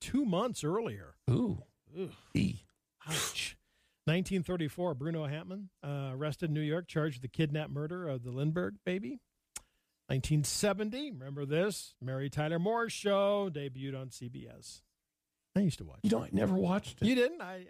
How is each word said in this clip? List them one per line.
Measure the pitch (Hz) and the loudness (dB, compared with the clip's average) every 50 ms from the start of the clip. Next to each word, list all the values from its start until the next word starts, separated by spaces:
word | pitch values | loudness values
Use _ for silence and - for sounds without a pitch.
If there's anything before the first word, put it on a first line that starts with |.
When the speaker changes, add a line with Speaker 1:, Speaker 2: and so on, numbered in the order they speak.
Speaker 1:
two | - - - 262 294 | -8 -2 0 2 2
months | 220 175 175 226 254 220 - - | 4 2 2 2 0 -2 -2 -2
earlier. | 147 175 220 233 180 107 98 92 - - _ _ - | 0 0 0 -2 -2 -6 -8 -12 -16 -20 _ _ 2
Speaker 2:
Ooh. | 117 - 247 214 - - - - _ _ _ _ 135 | 4 4 4 2 0 -4 -6 -14 _ _ _ _ -8
Speaker 1:
Ugh. | 175 190 160 - - - - _ | -8 -8 -8 -8 -14 -20 -4 _
Speaker 2:
E. | - - 95 117 - - _ _ _ _ _ _ _ - | 2 2 2 0 -4 -10 _ _ _ _ _ _ _ -10
Speaker 1:
Ouch. | 151 160 143 - - - - - - - - _ _ _ _ _ _ _ _ _ 151 | -6 -4 -2 -2 -2 -4 -6 -6 -6 -8 -12 _ _ _ _ _ _ _ _ _ 2
Nineteen | 156 180 185 - 190 190 160 | 2 2 2 2 0 0 0
thirty-four, | - 185 175 165 143 - - 180 180 151 | 0 0 0 0 -2 -2 -2 -2 -2 -2
Bruno | 123 139 165 165 160 156 | -2 -2 -2 -2 -2 -2
Hampton, | 139 143 156 170 175 185 202 202 185 - _ - | -2 -4 -6 -6 -8 -10 -10 -10 -12 -14 _ -6
uh, | 143 143 143 139 135 131 | -6 -4 -4 -4 -6 -4
arrested | 131 147 151 135 - 180 160 | -4 -2 -4 -2 -2 -2 0
in | 147 | 0
New | 151 | 0
York, | 151 147 151 175 180 - | 0 0 0 -2 -2 -2
charged | - 160 151 160 135 | 0 0 0 0 -2
with | 123 131 | -4 -10
the | 123 - | -8 0
kidnapped | - 160 151 143 156 151 143 | 0 0 2 2 -2 -2 -4
murder | 135 143 151 156 175 180 180 156 | -4 -4 -4 -4 -6 -4 -4 -4
of | 135 127 120 | -4 -4 -4
the | 127 120 | -6 -2
Lindbergh | 131 143 156 160 180 180 196 208 - _ | 0 0 2 2 2 0 -2 -4 -6 _
baby. | 185 180 196 214 247 285 247 - _ _ _ _ _ _ - - _ _ _ _ _ _ _ _ - | -2 -2 -2 -2 -4 -8 -8 -12 _ _ _ _ _ _ -18 -18 _ _ _ _ _ _ _ _ -2
Nineteen | 135 131 127 - 156 151 143 | -2 0 2 2 2 4 4
seventy, | - - - - 208 196 196 214 214 214 262 294 294 220 | 2 0 2 2 2 2 2 0 -2 -2 -4 -6 -8 -8
remember | 127 131 139 139 143 143 | -10 -10 -8 -6 -6 -2
this? | 135 147 160 185 208 185 - - - - _ | 0 2 2 2 2 0 -4 -8 -12 -14 _
Mary | 123 131 131 131 139 143 | -6 -4 -4 -2 -4 -2
Tyler | - 147 151 156 165 170 | 0 0 0 2 2 2
Moore | 175 208 226 233 233 220 | 2 2 2 2 2 0
Show | - - - 202 202 196 202 202 202 202 202 190 156 | -2 -2 2 4 4 6 6 4 4 4 2 0 -2
debuted | 147 143 139 127 131 135 139 135 131 | -4 -6 -6 -6 -6 -6 -6 -6 -6
on | 131 127 | -8 -10
C | - - 123 120 | -10 -10 -10 -10
B | 127 135 123 117 | -10 -10 -12 -14
S. | 120 - - - - - _ _ _ _ _ _ _ _ _ _ _ _ _ _ _ | -16 -16 -18 -18 -18 -18 _ _ _ _ _ _ _ _ _ _ _ _ _ _ _
I | 185 | 4
used | 208 170 - - | 4 4 2 0
to | 95 | -8
watch | 78 67 - - | -14 -12 -2 2
Speaker 2:
You | 214 | 2
know, | 226 226 - | 2 2 0
Speaker 1:
it. | |
Speaker 2:
I | - - | 0 2
never | 190 214 202 185 | 4 4 6 6
watched | 185 190 175 185 208 - - - - - | 4 4 4 2 2 0 -4 -2 2 4
it. | 220 | 4
Speaker 1:
You | 262 | 6
didn't? | 247 240 262 339 339 | 6 6 4 4 -2
I, | 208 180 190 | -8 -8 -8
I | 185 180 - | -10 -12 -14